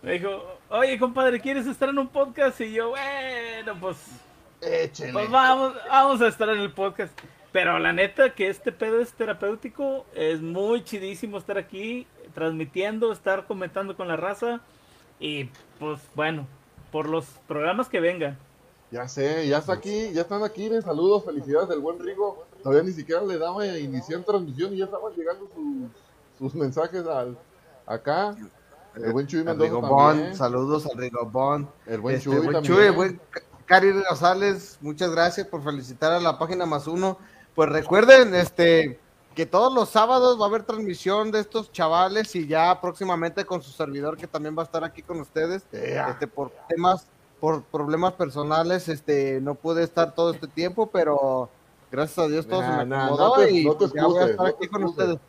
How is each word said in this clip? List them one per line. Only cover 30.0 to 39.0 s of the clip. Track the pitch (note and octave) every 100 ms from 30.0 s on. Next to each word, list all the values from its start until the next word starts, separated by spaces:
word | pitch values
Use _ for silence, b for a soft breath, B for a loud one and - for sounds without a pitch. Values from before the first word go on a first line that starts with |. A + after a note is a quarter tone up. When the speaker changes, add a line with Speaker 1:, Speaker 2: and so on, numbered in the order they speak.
| D3 D3+
Speaker 2:
también. | E3+ F#3+
Speaker 3:
saludos | B2 B2 C3+ D3+ D3+
al | A#2+
Rigobón. | B2 A#2+ A#2 A#2+ C3+ D3 C#3+ - -
Speaker 2:
El | A2+
buen | A#2 B2+
Speaker 3:
Este, | C#3
Speaker 2:
Chuy | C#3
Speaker 3:
buen | E3
Speaker 2:
también. | D#3 D3 F#3
Speaker 3:
Chuy, | G#3
el |
buen | E3+ F#3 F3 -
Ca-, | - _ - -
Cari | F#3 F#3+
Rosales, | G3 F#3+ D3 F3 F#3+ G3+ F#3 - -
muchas | D3 D3 F3+
gracias | E3 E3+ F3 G3
por | E3
felicitar | C#3+ C#3+ B2 A#2+ D#3
a | F3
la | E3+ -
página | D#3+ F3+ E3+
Más | D3 D3
Uno. | E3+ F#3+ F#3 B B B -
Pues | D3+
recuerden, | D#3 D3+ F#3 A#3+ C4 A#3 F3+
este, | F3 - E3+ E3 D3+ B2